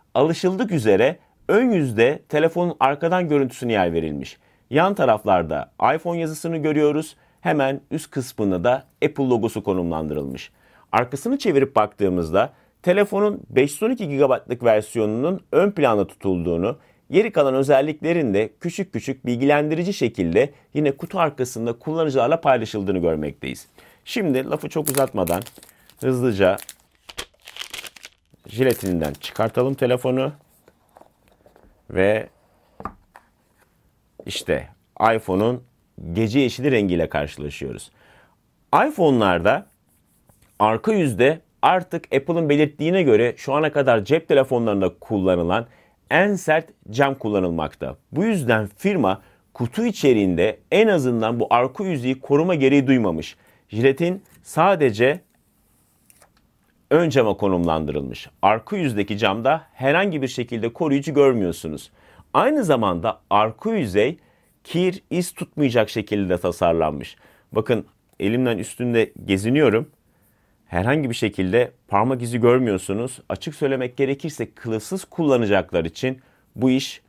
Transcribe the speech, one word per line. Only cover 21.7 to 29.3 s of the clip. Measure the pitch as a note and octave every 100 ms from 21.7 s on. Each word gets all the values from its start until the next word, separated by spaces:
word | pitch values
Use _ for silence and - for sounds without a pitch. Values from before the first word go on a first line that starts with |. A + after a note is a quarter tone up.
kullanıcılarla | A#2+ - D#3+ D#3 C3 A#2+ D#3+
paylaşıldığını | D3 B2+ A2 G#2+ G2 F#2
görmekteyiz. | E2+ D#2 D2 C#2 C2 B1 - _ - _ -
Şimdi | B3 F#3 C3 C3
lafı | D3 D3+
çok | D#3+ D3+
uzatmadan | C3+ C3+ G#2 E2+ F2 A2+ - - _ _ _
hızlıca | B2+ B2+ B2 G2 F#2 G2 - - _ _ - - - _ - - - - - - - _ _ _ -
jiletininden | G#2+ C3 A2+ G2 F2 D2+
çıkartalım | C#2+ -